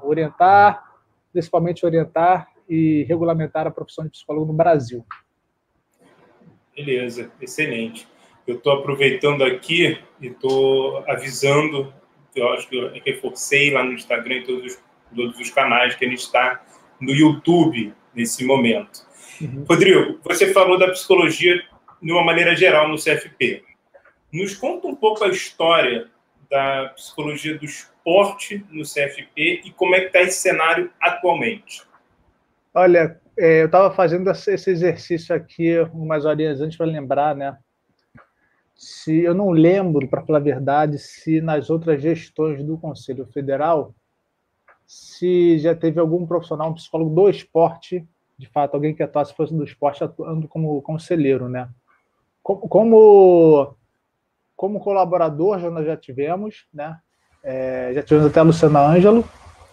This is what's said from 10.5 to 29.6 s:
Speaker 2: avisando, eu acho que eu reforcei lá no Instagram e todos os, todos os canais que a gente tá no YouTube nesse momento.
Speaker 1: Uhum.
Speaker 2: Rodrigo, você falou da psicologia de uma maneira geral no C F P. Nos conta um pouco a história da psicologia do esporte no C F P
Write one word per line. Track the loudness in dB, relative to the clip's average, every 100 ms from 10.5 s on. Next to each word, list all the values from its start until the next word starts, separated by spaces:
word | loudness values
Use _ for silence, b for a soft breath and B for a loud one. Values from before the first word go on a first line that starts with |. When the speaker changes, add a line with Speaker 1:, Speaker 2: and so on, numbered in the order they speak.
| 0 2 0 -2 -6 -8
Speaker 2:
avisando, | -8 -8 -4 0 0 0 -4 -8 -12 _ _ _ -4
eu | -2
acho | -4 -8
que | -8
eu | -8 -10
reforcei | -10 -8 -10 -10 -2 0 2
lá | 0
no | -4
Instagram | -6 -6 -6 -6
e | -10
todos | -8 -10 -10
os, | -18 _ _ _ -8
todos | -8 -10
os | -6
canais | -2 0 0 -2
que | -2
a | -6
gente | -6 -4
tá | -2 -2 -4 _ b _ -10
no | -4
YouTube | 2 2 2 2 4 2 0 -8 -12 _
nesse | -8 -6 -4
momento. | 0 2 2 -2 -6 -18 _ B B B
Speaker 1:
Uhum. | -14 -6 0
Speaker 2:
Rodrigo, | 4 6 4 2 -4
você | -4 0 2
falou | 4 4 4
da | 2
psicologia | 0 2 2 2 0 0 0 -4 _ _ _
de | -2
uma | 0
maneira | 2 2 2
geral | 2 4 4 2
no | -2
C | -4
F | -4 -6
P. | -6 -6 -6 _ _ _ _ _ _ _
Nos | -10 -10
conta | -8 -8 -6 -10
um |
pouco | -2 -2 0
a | -2
história | -2 -8 -2 0 2 0 -4 -10 _ _ _ -4
da | -2 -2 -4 -8
psicologia | -14 -18 -10 -10 -8 -10 -10
do |
esporte | -12 -16 -20 _ 0 2 2 -2 -12 -14 -14
no | -14
C | -8 -6
F | -6 -8 -14
P | -4 -4 -4